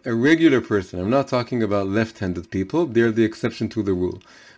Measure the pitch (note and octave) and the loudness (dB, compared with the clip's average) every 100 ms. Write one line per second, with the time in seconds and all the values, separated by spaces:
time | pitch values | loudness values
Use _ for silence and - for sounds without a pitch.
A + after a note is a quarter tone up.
0 | - A#2 C3+ E3 D#3+ C3 - G#2 F#2 F2+ | -4 0 4 6 6 4 2 -2 -2 -6
1 | F#2+ C3+ C3+ B2+ A#2+ B2 G#2+ G2+ G2 G#2 | 0 0 0 -2 -2 -2 0 0 0 0
2 | A2+ - F#2+ F2 E2 G2 F#2+ D3+ E3 A2+ | -2 -4 -6 -6 -6 -6 -2 -2 0 2
3 | A#2 A2 A2 - A#2 - A2 A2 G2+ F2+ | 2 2 0 0 -6 -4 -6 -4 -2 -2
4 | F2+ - - - - | -2 -6 -16 -20 -20